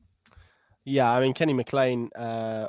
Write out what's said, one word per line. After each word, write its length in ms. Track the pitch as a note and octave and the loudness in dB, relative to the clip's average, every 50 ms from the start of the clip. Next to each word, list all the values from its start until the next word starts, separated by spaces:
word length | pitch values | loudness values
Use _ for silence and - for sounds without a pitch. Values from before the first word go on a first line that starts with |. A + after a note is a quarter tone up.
| _ _ _ _ _ _ - - - _ _ _ _ _ _ _ - | _ _ _ _ _ _ -20 -20 -20 _ _ _ _ _ _ _ -8
Yeah, 280 | C3+ C#3 C3+ B2+ A#2 A#2+ | -2 0 2 4 4 4
I 80 | B2+ | 4
mean, 140 | C3 C3+ B2+ | 2 2 2
Kenny 180 | - E3 D#3 C#3 | 0 0 0 0
McLean, 580 | B2 A#2+ - - C#3 C3 B2+ B2 A#2+ A#2 - - - | 0 -2 -2 0 0 2 2 0 -2 -6 -8 -10 -10
uh, 500 | A#2+ A#2 A2+ A2+ A2+ A2 A2 A2 G#2+ | -8 -6 -6 -6 -6 -6 -6 -6 -6